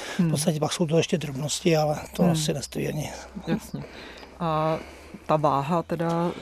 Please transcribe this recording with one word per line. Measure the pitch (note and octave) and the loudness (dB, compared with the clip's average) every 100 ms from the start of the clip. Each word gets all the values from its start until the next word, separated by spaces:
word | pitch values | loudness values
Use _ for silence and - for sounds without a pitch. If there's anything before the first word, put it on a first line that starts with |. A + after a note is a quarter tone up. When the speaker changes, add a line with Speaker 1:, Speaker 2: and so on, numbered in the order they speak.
| - - | -4 0
Speaker 1:
V | |
Speaker 2:
Hmm. | E3+ | 2
Speaker 1:
podstatě | D3 D#3+ D3+ | 2 0 0
pak | D#3 | 0
jsou | - E3 | 0 2
to | E3 | 2
ještě | - E3+ | 2 0
drobnosti, | D3+ C3 D3 - F3+ D#3 | -2 -4 -4 0 4 4
ale | D3+ D3+ - - | 4 0 -4 2
to | |
Speaker 2:
Hmm. | F3+ | 4
Speaker 1:
asi | D#3+ D#3 | 4 2
nestojí | D#3+ - - C#3+ | -2 -4 -4 -2
ani. | D3+ C3+ - - F#3+ E3 | -2 -4 -8 -12 -10 -2
Speaker 2:
Jasně. | F#3+ - C#3+ D3 - - - - - | -2 -4 -10 -10 -14 -16 -16 -16 -6
A | E3 D#3 D#3 D#3+ - - - - - | -2 0 2 0 -4 -16 -16 -8 2
ta | D#3 | 4
váha | D3 C#3 C#3 E3+ | 4 2 2 0
teda | - E3 E3 E3+ F3 - | 0 -2 0 2 0 -2